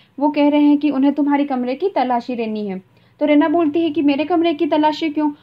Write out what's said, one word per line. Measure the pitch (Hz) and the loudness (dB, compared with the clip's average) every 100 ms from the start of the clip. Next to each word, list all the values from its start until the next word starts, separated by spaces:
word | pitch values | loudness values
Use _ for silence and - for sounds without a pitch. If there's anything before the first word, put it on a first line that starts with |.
| _ - | _ -4
वो | 294 | -2
कह | 294 294 | 2 2
रहे | 294 | 4
हैं | 294 294 | 4 4
कि | 294 | 2
उन्हें | 262 277 | 2 0
तुम्हारे | 285 285 285 | 2 0 0
कमरे | 285 254 247 | -2 -4 -4
की | 262 381 | -4 -4
तलाशी | 349 254 240 233 | -2 -2 -2 -4
लेनी | 240 226 214 208 | -6 -6 -6 -6
है। | 190 - _ _ - | -8 -12 _ _ -4
तो | 294 | 2
रेना | 294 320 | 4 4
बोलती | 330 320 330 | 2 0 0
है | 330 | -2
कि | 302 | 0
मेरे | 285 269 | 0 0
कमरे | 302 349 339 | 0 0 0
की | 320 320 | 0 -2
तलाशी | 311 302 302 320 | 0 0 0 -4
क्यों? | 294 302 294 | -2 -4 -4